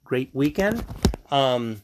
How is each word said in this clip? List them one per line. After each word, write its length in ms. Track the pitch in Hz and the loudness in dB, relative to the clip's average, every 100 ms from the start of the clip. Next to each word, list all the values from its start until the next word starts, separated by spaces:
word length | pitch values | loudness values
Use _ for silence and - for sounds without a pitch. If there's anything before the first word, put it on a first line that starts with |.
| - | -4
great 280 | 127 131 | -4 -2
weekend. 520 | 131 147 147 196 226 - - - - - | -2 0 0 0 -2 -6 -2 -2 -2 -2
Um, 520 | 139 135 123 113 107 | 2 2 2 -2 -8